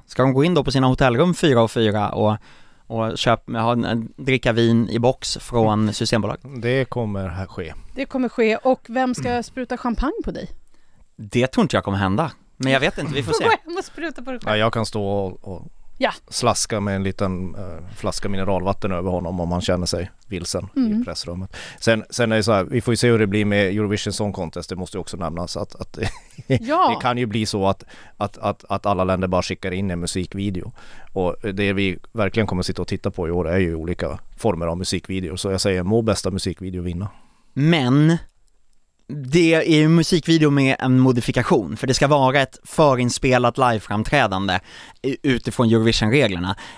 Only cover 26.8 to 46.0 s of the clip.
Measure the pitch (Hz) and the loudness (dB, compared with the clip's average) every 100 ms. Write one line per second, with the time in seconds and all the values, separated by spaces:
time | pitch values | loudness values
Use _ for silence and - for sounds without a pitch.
26.8 | 320 226 127 123 120 113 107 104 95 95 | 2 2 0 0 -2 -2 -2 0 0 0
27.8 | - - - - 101 - 104 101 - 98 | -6 -20 -18 -8 -8 -4 -6 -6 -6 -4
28.8 | 101 92 92 92 92 90 - 92 95 92 | 0 0 2 2 2 0 0 -4 -6 -4
29.8 | 98 87 85 95 87 98 101 92 - - | -4 -4 -4 -4 -6 -4 -4 -4 -8 -12
30.8 | - - - 95 90 - 104 95 101 101 | -16 -16 -8 -2 -2 -2 -4 -2 0 2
31.8 | 98 87 - 113 95 117 104 90 87 - | 0 -2 -6 -4 -2 0 0 0 -2 -4
32.8 | 87 95 101 95 82 87 80 92 87 82 | -6 -6 -6 -4 -2 0 2 2 2 0
33.8 | 80 90 80 76 - - 110 82 85 87 | -4 -4 -6 -6 -12 -4 -2 0 -2 -2
34.8 | 92 90 - 95 90 92 98 95 104 92 | -4 -4 -4 -6 -6 -4 -2 0 0 0
35.8 | 90 113 110 98 95 92 95 82 92 90 | 2 2 2 0 -2 -2 -4 -6 -6 -6
36.8 | 87 85 101 - - _ _ - 151 170 | -6 -4 -6 -10 -20 _ _ 0 2 4
37.8 | 123 143 156 165 - _ _ _ _ _ | 4 4 4 2 -2 _ _ _ _ _
38.8 | _ _ - 147 127 165 165 165 143 151 | _ _ -14 -12 0 2 4 4 4 4
39.8 | 151 165 160 175 - 165 151 143 135 - | 6 4 4 2 2 4 4 4 2 2
40.8 | 131 127 131 123 - 127 - 156 85 101 | 2 4 4 4 0 -2 2 2 0 -2
41.8 | 135 127 139 147 131 139 131 - - - | -2 2 4 4 4 2 0 -4 -4 2
42.8 | 151 127 120 - 139 123 120 131 127 110 | 4 4 0 0 2 4 4 2 2 2
43.8 | - 104 110 147 113 95 98 92 - - | -2 -2 0 2 2 0 0 -2 -4 -14
44.8 | - - 131 131 143 120 - - 117 113 | -20 -8 -6 -2 0 0 0 2 4 6
45.8 | 113 - | 4 2